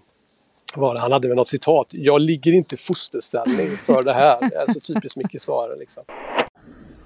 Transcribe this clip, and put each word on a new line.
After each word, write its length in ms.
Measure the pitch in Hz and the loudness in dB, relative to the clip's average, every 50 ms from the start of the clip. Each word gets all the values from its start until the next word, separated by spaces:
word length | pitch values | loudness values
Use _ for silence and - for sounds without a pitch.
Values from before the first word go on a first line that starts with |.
| _ _ _ _ _ _ _ _ _ _ _ _ _ - - | _ _ _ _ _ _ _ _ _ _ _ _ _ -14 -6
var 180 | 143 139 131 120 | -2 0 0 0
det. 60 | 120 | 0
Han 120 | 120 123 | 0 0
hade 160 | 135 139 127 123 | 2 2 2 2
väl 100 | 123 127 | 2 0
något 100 | 120 - | 0 0
citat: 400 | - 127 - 147 165 147 120 - | -2 -2 0 2 2 2 2 -2
"Jag 320 | - 175 143 139 143 147 | -4 -2 2 4 4 4
ligger 300 | 151 160 165 143 127 165 | 4 2 0 0 2 4
inte 240 | 170 185 165 - 143 | 4 4 4 2 -4
i 20 | - | -10
fosterställning 1000 | - - 180 - - - - 117 - - - 123 117 127 123 - 98 95 101 98 | -6 -6 -6 -6 -8 -10 -8 -8 -8 -6 -6 -4 -2 -2 -2 -2 -2 -4 -6 -4
för 260 | - - 147 131 127 | 0 2 2 2 2
det 100 | 135 127 | 2 2
här." 240 | 123 143 151 123 117 | 4 6 6 6 4
<laughs> 180 | 131 131 - 151 | 2 -2 -2 -2
Alltså, 200 | 143 180 226 147 | 0 -2 -2 -2
typiskt 380 | - - 156 220 - 135 - 135 | -4 -6 -6 -6 -6 -6 -6 -6
Micke 240 | 214 190 - 147 | -6 -6 -8 -8
Stare, 340 | - - 143 123 117 113 139 | -8 -4 -4 -4 -4 -4 -8
liksom. 280 | - 131 - - - - - - - - - - - - - - _ _ - - - - - - - - | -12 -14 -18 -20 -20 -20 -18 -18 -16 -14 -8 -4 -4 -4 -4 -6 _ _ -20 -20 -20 -20 -20 -20 -20 -20